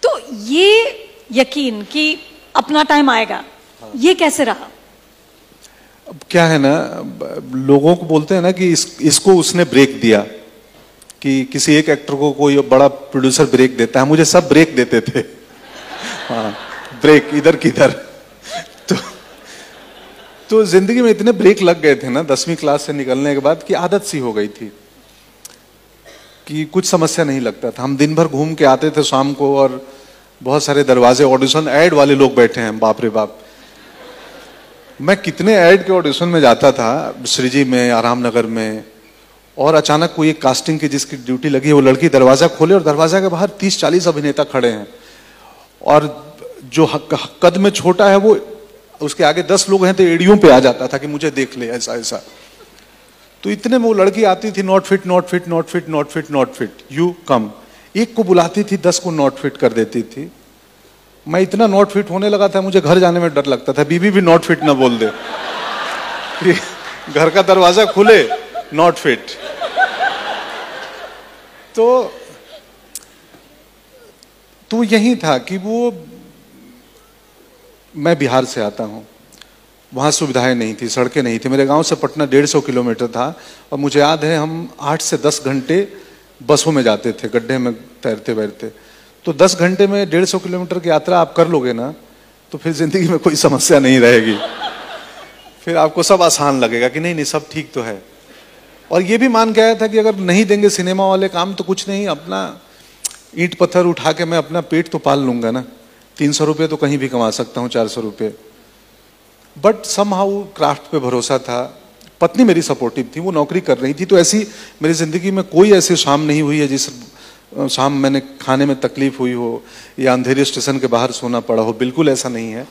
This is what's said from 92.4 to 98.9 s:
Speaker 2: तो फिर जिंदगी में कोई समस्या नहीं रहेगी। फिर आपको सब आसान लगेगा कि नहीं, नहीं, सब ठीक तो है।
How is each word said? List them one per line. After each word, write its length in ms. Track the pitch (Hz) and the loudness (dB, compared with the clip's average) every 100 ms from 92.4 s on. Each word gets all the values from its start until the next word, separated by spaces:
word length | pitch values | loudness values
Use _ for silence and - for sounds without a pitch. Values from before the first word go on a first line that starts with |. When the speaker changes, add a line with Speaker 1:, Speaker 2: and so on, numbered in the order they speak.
| _ | _
Speaker 2:
तो 60 | - | -8
फिर 140 | 165 | -8
जिंदगी 360 | 151 160 190 170 | -4 -2 0 0
में 100 | 170 | 0
कोई 160 | - | 0
समस्या 440 | 147 - 131 - 151 | 2 0 0 2 4
नहीं 220 | 131 131 | 4 6
रहेगी। 380 | 120 123 113 104 - - - - - - - - - - - _ | 6 6 2 -2 -6 -10 -12 -12 -18 -18 -20 -20 -20 -20 -20 _
फिर 120 | - 165 | -4 0
आपको 260 | 156 156 | 0 0
सब 200 | 170 190 | 2 4
आसान 380 | 170 147 143 135 | 4 2 0 0
लगेगा 280 | 117 117 127 | 0 0 -2
कि 120 | 143 | -2
नहीं, 140 | 170 | -6
नहीं, 100 | 165 | -6
सब 240 | 143 156 151 | -6 -6 -8
ठीक 200 | 156 147 | -12 -10
तो 80 | 139 | -10
है। 200 | 113 98 - - _ - - - - - - | -10 -12 -16 -20 _ -20 -20 -20 -20 -20 -4